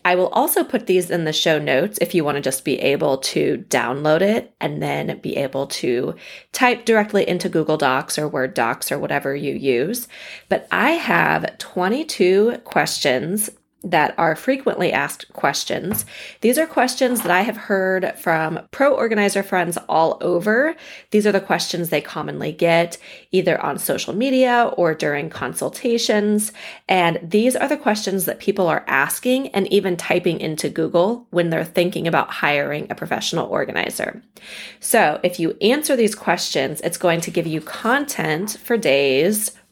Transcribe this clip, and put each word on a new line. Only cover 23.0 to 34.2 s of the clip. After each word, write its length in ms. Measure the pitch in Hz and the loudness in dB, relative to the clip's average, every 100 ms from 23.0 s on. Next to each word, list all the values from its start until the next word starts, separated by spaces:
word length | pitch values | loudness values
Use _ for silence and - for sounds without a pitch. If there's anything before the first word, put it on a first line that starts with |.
| - - - | -16 -20 -2
either 280 | 185 175 160 | 0 2 0
on 200 | 156 139 | 0 -4
social 340 | - - - | -4 -4 -2
media 580 | 180 269 262 254 240 233 - | -2 0 4 4 4 2 2
or 180 | 170 | 0
during 360 | 156 156 143 160 | 2 -2 -2 -6
consultations. 1200 | - 123 165 131 - 254 233 - 214 208 208 214 - - - - | -8 -8 -4 -6 -4 -2 0 2 2 4 2 0 -8 -18 -14 0
And 300 | 185 170 165 170 | 2 4 0 0
these 280 | 208 240 254 | 2 4 2
are 100 | 285 | 0
the 100 | 294 | 0
questions 480 | 233 214 208 190 180 | 0 0 0 -2 -2
that 120 | - | -4
people 300 | - 196 175 | -2 0 2
are 160 | 151 - | 2 2
asking 600 | 135 139 - 247 254 269 | 2 2 0 0 0 0
and 180 | 202 196 | -2 2
even 240 | 202 190 175 | 2 2 -2
typing 420 | - 180 175 165 | 0 0 2 -2
into 300 | 160 151 151 | -4 -4 -4
Google 580 | - 160 170 185 240 - | -2 0 2 2 0 -4
when 200 | 175 170 | -2 0
they're 140 | 160 | 0
thinking 420 | 165 - 175 170 165 | -2 0 0 0 0
about 240 | 160 - | 0 -2
hiring 560 | - 156 147 143 147 - | -2 -2 0 -2 -4 -6
a 60 | |
professional 540 | 202 - - - 170 - | -10 -6 -4 -4 -4 -2
organizer. 760 | - - - - - - - | -2 -2 -2 -4 -4 -6 -8